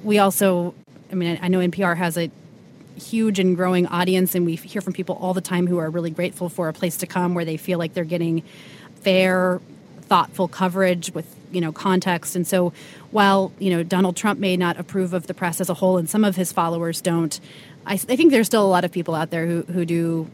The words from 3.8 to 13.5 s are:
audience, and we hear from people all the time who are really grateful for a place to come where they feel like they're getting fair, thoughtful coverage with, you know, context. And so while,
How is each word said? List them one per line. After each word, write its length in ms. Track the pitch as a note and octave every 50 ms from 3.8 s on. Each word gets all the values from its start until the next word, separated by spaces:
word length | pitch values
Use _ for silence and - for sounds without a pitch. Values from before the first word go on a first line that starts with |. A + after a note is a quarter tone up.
| F3+
audience, 480 | - F3 F3 F3+ F#3 F#3 F#3 F#3 F3+ -
and 100 | F3+ F3
we 120 | E3+ D#3+
hear 260 | E3 - - - G#3+
from 100 | - F#3+
people 240 | F3+ - F3+ F#3 F3 -
all 140 | F#3 F#3 F#3
the 40 | F#3
time 280 | F3+ - F#3 F3 F3+
who 100 | F3 F3+
are 100 | F3 D#3+
really 220 | D#3+ D#3+ F3 E3 E3+
grateful 400 | D#3+ F3 F3 F3+ - - F3+ E3+
for 180 | - - F3
a 60 | D#3 D#3
place 240 | - - F3 -
to 80 | - F3+
come 300 | - - F#3 F3+ F3 F3+
where 100 | F3 E3
they 100 | D#3+ D#3
feel 220 | D#3 - - F3+
like 160 | E3+ E3+ D#3+ -
they're 100 | F#3 E3+
getting 380 | D#3 F3 E3+ E3+ E3 E3 E3 - - - - - - - - - - - -
fair, 600 | - G3 F#3 F#3 F#3 F#3 F#3 F#3 F#3 F#3 F3+ F3+ - - - - - - - -
thoughtful 460 | - - G3+ F3 D#3 - - - F#3
coverage 680 | E3 - - F#3+ F#3 E3+ G3 F#3+ F#3 F3+ F3 E3 - -
with, 220 | E3 E3+ - - - - -
you 100 | - F3+
know, 100 | E3+ D#3+
context. 640 | D#3 - - G3 F#3 F#3 - F#3+ F3 D#3+ - - -
And 120 | F3+ E3+
so 260 | - G3 F#3 F3+ F3 - - - - - - - -
while, 400 | - A3 G3+ G3 G3 G3 F#3+ F#3